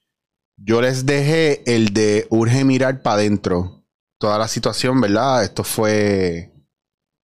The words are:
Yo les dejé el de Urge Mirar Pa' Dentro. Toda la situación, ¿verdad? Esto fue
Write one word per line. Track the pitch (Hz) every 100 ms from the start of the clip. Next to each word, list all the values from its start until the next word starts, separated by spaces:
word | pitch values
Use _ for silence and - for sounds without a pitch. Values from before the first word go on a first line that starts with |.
| _ _ _ _ _ _
Yo | 101 117
les | 127 131 131
dejé | 143 143 160 156 - - 117
el | 110
de | 104 107 104 -
Urge | 113 113 131
Mirar | 135 131 131 135
Pa' | 123 104
Dentro. | 104 101 95 90 90 - _ _ _ -
Toda | 107 107
la | 113
situación, | 123 120 107 127 131
¿verdad? | 104 104 135 127
Esto | 117 - 101
fue | - 107 107 104 98 90 85 87 _ _ _ _ _ _ _